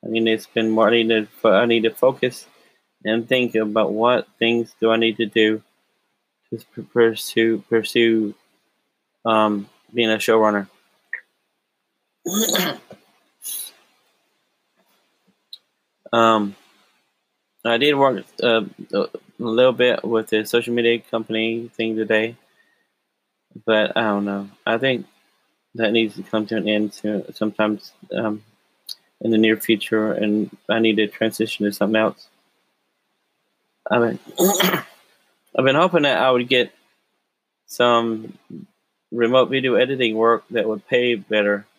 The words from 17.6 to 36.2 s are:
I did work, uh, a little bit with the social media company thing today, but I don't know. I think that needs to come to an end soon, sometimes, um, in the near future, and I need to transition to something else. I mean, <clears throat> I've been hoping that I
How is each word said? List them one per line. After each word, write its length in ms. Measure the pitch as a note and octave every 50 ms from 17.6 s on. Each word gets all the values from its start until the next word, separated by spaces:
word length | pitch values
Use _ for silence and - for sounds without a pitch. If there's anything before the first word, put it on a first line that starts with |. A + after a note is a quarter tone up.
| _
I 140 | A#2 A#2 A#2
did 160 | C3+ D3 D3
work, 320 | C#3 C#3 C3+ B2+ G2 - _ _ -
uh, 220 | - A#2+ A2+ A2+ G#2+ - - - - _
a 160 | - G2+ F#2 - _ - _ _ _ _
little 340 | A#2 A#2 A2+ A#2+ B2+ B2+
bit 320 | B2 - B2 B2 A2+ - -
with 240 | G#2+ A#2 A2 A2 -
the 160 | - G#2+ G#2+
social 300 | - - A#2 A#2 A#2+ A#2+
media 240 | A#2+ A#2 A#2 A#2 A#2
company 680 | - _ - A2+ A2+ _ A2+ A2 A2 A2+ A2+ A#2 A#2 A#2
thing 280 | _ - A2+ A2+ A2
today, 400 | A2 A2 G#2 A2 A2 A2 A2+ A#2+ _ _ _ _ _ _ _ _ _ _ _ _ _ _ _ _ _ _ _ _ _ _ _ _ - _
but 320 | - A2 G#2+ G#2+ - -
I 60 | -
don't 240 | A#2 A2 G2+ G2+ G2+
know. 240 | G2+ G2+ G2+ G2+ G2+ - _ _
I 100 | - A2+
think 300 | A#2 C3+ C3+ C3 A2+ G2 _ _ _ _ _ _ _ _ _ _ _ _ _ _
that 160 | A#2 A2+ G#2+
needs 240 | A2 A#2 A2+ G#2+ G2+
to 60 | -
come 220 | G2 - - A2 G#2+ G#2
to 100 | A2+ A2
an 100 | F#2 G#2+
end 240 | G#2+ G#2+ G#2+ G#2
soon, 400 | - - - G#2+ G#2+ G2 - -
sometimes, 600 | - - A2 G#2+ G2+ - A2 G#2+ G#2+ G#2 - - _ _ - _ -
um, 280 | - A#2+ A2 G#2+ G#2+ G#2+ _ _ _ _ _ _ _ _ - - _ _ _ _ _
in 80 | - A2+
the 80 | A2+ A2
near 180 | A2 A2 A2
future, 560 | G#2+ - - A2+ G2+ - - - A2 G#2+ A2
and 420 | - - G#2 G#2+ G#2 G#2+ G2+ - - _ _ -
I 120 | G#2 A2+
need 160 | A2+ A2+ G#2+
to 100 | G#2 G#2+
transition 580 | G#2 - - A2+ A2+ G2 - A2 G#2+ - - G#2
to 80 | G#2
something 240 | G2 - G2+ G2+ A2
else. 320 | A2 A2 G#2+ - _ - _ _ _ _ _ _ _ _ _ _ _ _ _ _ _ _ _ _ _ _ _ _ _ _ _ _ _ _ _ _ _ _ -
I 80 | G#2+ A#2+
mean, 200 | A#2 A#2 - - - - - -
<clears throat> 460 | F3 F#3+ G3+ - D4+ - - - - - - _ _ _ _ _ _ _ _ _ _ _ _
I've 100 | - C3
been 120 | C3+ C3+
hoping 260 | D3+ F3 F#3 F3 E3
that 160 | D3 C#3+ B2+
I 120 | E2+